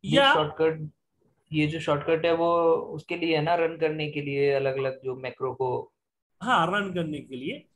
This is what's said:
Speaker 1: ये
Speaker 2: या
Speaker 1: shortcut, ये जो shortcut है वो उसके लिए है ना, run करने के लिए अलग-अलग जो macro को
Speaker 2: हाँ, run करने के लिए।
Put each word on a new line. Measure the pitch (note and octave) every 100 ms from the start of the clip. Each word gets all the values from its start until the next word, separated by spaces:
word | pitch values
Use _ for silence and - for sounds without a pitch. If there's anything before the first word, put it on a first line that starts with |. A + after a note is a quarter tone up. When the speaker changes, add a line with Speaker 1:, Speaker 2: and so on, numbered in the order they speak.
Speaker 1:
ये | - C#4
Speaker 2:
या | C4+
Speaker 1:
shortcut, | E3+ D3+ - D#3+ D#3+ D#3 _ _ _ _ _ _
ये | D3+ D3+
जो | D#3+
shortcut | D#3 C#3+ D#3 E3 E3+
है | E3
वो | E3+ E3+ E3 E3 - D#3
उसके | - F3
लिए | E3+ D#3+
है |
ना, | D3+ F3
run | E3 E3
करने | D#3 D#3 D3+
के | D3
लिए | C#3+ C#3 C#3+
अलग-अलग | C#3 C3+ C3+ C3 C3
जो | C3 B2+
macro | B2+ - C3
को | B2+ B2+ B2 - _ _ _ _ _
Speaker 2:
हाँ, | G#3+ A3+ E3
run | G3+ G3
करने | F3+ D#3+ D3
के | A#2+ C3
लिए। | C#3 C#4+ _